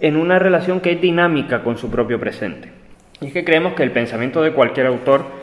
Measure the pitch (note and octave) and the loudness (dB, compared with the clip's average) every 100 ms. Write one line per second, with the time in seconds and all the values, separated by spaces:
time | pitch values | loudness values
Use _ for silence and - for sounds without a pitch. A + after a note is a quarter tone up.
0 | D#3 D3+ E3+ F#3 F#3 F3 F#3 F#3 F3 E3+ | 0 2 4 4 4 2 2 0 0 0
1 | F3+ E3+ F3 D3+ - A#2+ A#2+ A#2 A2+ A#2+ | 2 4 2 2 0 -2 -2 -4 -4 -2
2 | A2+ A#2 G2+ - G2+ - - - - - | -2 -2 -4 -6 -8 -10 -16 -20 -20 -20
3 | _ - C#3 F3 F3 D#3+ F3 F3+ - B2 | _ -14 -8 -4 2 2 2 0 0 0
4 | A#2 A2+ B2+ D#3+ D#3 C3+ A#2+ - B2+ B2 | -2 -4 -4 0 0 2 2 2 0 0
5 | C#3 C#3 C3 - | 2 0 0 -14